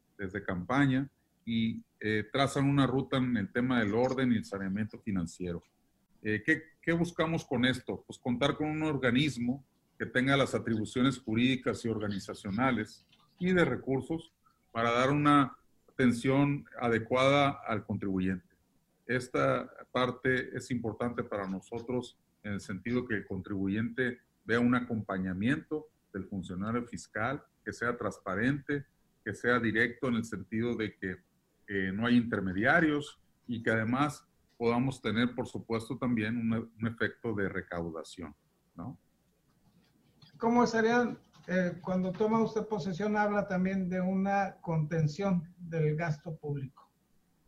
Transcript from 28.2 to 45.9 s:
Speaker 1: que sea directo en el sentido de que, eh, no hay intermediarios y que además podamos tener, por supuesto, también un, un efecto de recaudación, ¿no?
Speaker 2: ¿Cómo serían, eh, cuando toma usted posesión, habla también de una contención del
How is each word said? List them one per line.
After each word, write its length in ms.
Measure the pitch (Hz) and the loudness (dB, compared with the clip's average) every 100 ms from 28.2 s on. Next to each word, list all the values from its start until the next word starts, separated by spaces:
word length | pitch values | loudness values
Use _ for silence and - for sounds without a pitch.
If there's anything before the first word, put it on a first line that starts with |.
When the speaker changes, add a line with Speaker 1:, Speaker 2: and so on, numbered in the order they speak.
| - 95 120 143 - 143 143 _ _ _ | -6 0 0 0 -2 -6 -6 _ _ _
Speaker 1:
que 80 | - | -8
sea 260 | 98 120 123 | -2 2 2
directo 500 | 113 107 120 - 127 | 2 2 0 0 0
en 80 | 117 | 0
el 80 | |
sentido 520 | 110 98 92 110 117 113 | -2 -8 -6 -2 -2 -2
de 200 | 107 - | -4 -4
que, 200 | 95 90 _ _ _ _ - | -8 -8 _ _ _ _ -6
eh, 220 | 101 95 | -2 -2
no 140 | 98 117 | 0 4
hay 100 | 120 | 4
intermediarios 1000 | 113 104 95 92 117 165 160 147 147 - _ _ - | 4 -2 -2 0 4 4 4 0 -4 -14 _ _ -8
y 140 | 113 | -4
que 80 | 117 | 0
además 540 | 113 110 127 147 139 _ _ _ _ | 0 2 0 0 -2 _ _ _ _
podamos 460 | 117 120 135 131 | 0 2 0 -2
tener, 320 | 117 107 120 | -2 0 0
por 140 | 117 117 | 0 -6
supuesto, 500 | 107 - 113 - 127 | -8 -4 -4 -4 -4
también 380 | 127 120 107 120 | 0 0 0 0
un, 340 | 113 113 113 - | 0 0 -2 -4
un 80 | 113 | -6
efecto 480 | 113 107 - 120 | 0 -2 -2 -4
de 140 | 104 95 | -2 -2
recaudación, 840 | 90 85 87 85 80 76 - 80 73 _ _ _ - | -2 -6 -6 -6 -8 -12 -12 -14 -14 _ _ _ -14
¿no? 200 | 117 - _ _ _ _ _ _ _ _ _ _ _ _ - - | -14 -14 _ _ _ _ _ _ _ _ _ _ _ _ -20 -2
Speaker 2:
¿Cómo 260 | 226 240 233 | 2 4 4
serían, 520 | 226 220 240 240 - _ - - | 4 4 4 2 -2 _ -20 -2
eh, 300 | 180 180 170 | 0 0 -2
cuando 320 | - 185 185 | -2 0 0
toma 280 | 185 214 226 | 0 2 4
usted 260 | 220 220 - | 2 0 -4
posesión, 500 | 208 165 175 208 208 | -4 -4 -2 0 2
habla 320 | 208 202 196 | 2 0 0
también 400 | 185 185 196 180 | 0 0 0 -2
de 120 | 185 | 0
una 560 | 185 190 196 196 190 - | 0 0 2 2 0 -4
contención 880 | - 160 151 165 151 - 196 180 156 - | -2 0 0 2 0 0 0 0 -2 -14
del 380 | 175 165 151 | -6 0 2